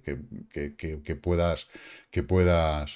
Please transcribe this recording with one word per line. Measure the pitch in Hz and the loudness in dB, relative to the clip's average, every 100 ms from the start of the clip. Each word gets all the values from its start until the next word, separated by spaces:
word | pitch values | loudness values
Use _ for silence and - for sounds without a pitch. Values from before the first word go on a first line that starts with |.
| - | -8
que, | 71 73 - - | -10 -10 -16 -12
que, | - 73 | -8 -8
que, | - 82 78 | -8 -8 -8
que | 73 76 | -8 -6
puedas, | - 87 85 82 - - - - _ | 0 2 2 0 -6 -18 -20 -20 _
que | - | -6
puedas, | - 92 90 85 80 76 73 | 0 4 6 6 4 0 -4